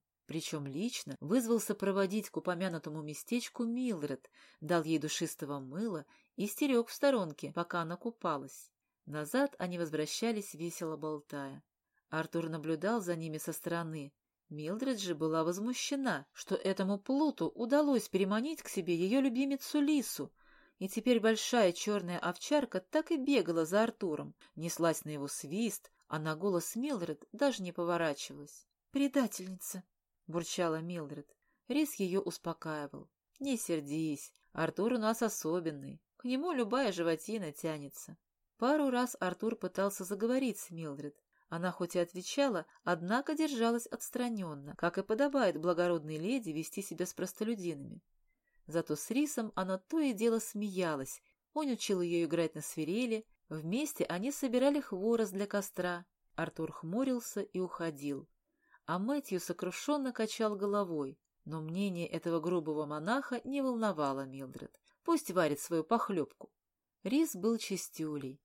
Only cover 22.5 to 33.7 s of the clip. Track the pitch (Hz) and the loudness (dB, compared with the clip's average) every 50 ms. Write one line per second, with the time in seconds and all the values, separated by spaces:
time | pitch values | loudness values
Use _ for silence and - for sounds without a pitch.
22.5 | 294 294 262 - - 185 - _ - 311 311 - 339 277 254 277 285 240 170 165 | 2 2 2 2 -2 -4 -4 _ 0 0 2 2 0 0 4 4 4 4 4 4
23.5 | 170 165 165 156 185 208 226 233 - - 208 175 151 143 147 147 - _ - - | 2 2 2 4 4 4 4 4 0 -2 -2 -2 -2 -2 -6 -8 -12 _ -20 -16
24.5 | _ 156 160 170 - - 165 165 156 - - 151 151 143 139 139 - - - 139 | _ -6 -6 -4 0 2 2 2 2 2 -4 -6 -6 -6 -6 -6 -6 -8 -6 -4
25.5 | 160 208 233 214 - - - - _ _ _ _ 151 156 156 156 156 156 185 208 | -2 0 0 0 -2 -4 -10 -16 _ _ _ _ -6 -2 -2 -2 -2 0 0 2
26.5 | 180 170 170 - - 220 254 302 277 202 170 165 151 - - _ - 214 285 277 | 2 2 0 0 -4 -4 -2 -2 -2 -2 -2 -4 -4 -6 -8 _ -2 2 2 2
27.5 | 233 - 185 175 170 - 175 170 175 170 165 156 139 - - - 139 143 143 - | 2 0 -4 -6 -2 -2 0 2 2 2 2 0 0 -2 -6 -10 -10 -14 -14 -16
28.5 | - - - _ _ _ _ _ - 269 277 277 - 285 254 208 - - 185 190 | -18 -20 -20 _ _ _ _ _ 0 2 2 4 4 2 2 2 -2 -6 -8 -8
29.5 | 190 180 - - - 185 - _ _ _ _ _ _ _ _ - 160 170 165 - | -8 -10 -10 -8 -8 -10 -12 _ _ _ _ _ _ _ _ -4 -4 -4 -4 -2
30.5 | - - 175 165 160 160 160 170 180 170 151 139 147 147 147 - _ _ _ _ | 0 0 2 2 2 0 -2 -6 -6 -6 -8 -8 -10 -12 -14 -16 _ _ _ _
31.5 | _ _ _ - 247 294 311 285 - - 196 180 180 196 - 175 170 - - 170 | _ _ _ -2 2 2 2 2 2 0 0 2 2 2 0 0 -6 -4 -6 -6
32.5 | 160 - - 160 156 151 147 143 - 143 147 - _ _ _ _ _ _ 277 277 | -6 -4 -6 -6 -4 -4 -6 -8 -10 -14 -16 -18 _ _ _ _ _ _ -2 -2
33.5 | 262 220 - - | 0 0 0 0